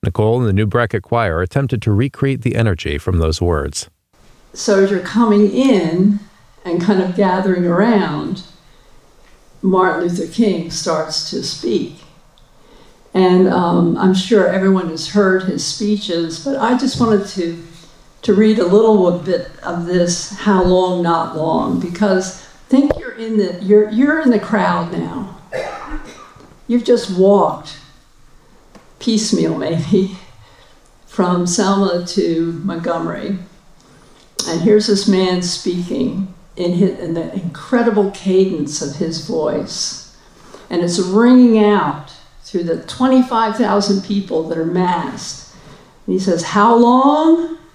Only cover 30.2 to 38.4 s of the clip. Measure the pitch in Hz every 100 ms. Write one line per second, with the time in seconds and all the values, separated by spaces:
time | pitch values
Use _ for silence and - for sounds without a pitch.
30.2 | - - - - - _ _ _ _ -
31.2 | 180 180 175 - 190 196 190 175 180 208
32.2 | 170 165 170 165 190 165 175 165 165 156
33.2 | - 196 - - _ - _ - - _
34.2 | _ - - 165 180 214 208 196 202 185
35.2 | 185 185 180 - - 175 175 143 127 185
36.2 | 190 - - - 175 175 190 - 170 165
37.2 | 160 190 170 - - 247 226 208 196 -
38.2 | 190 185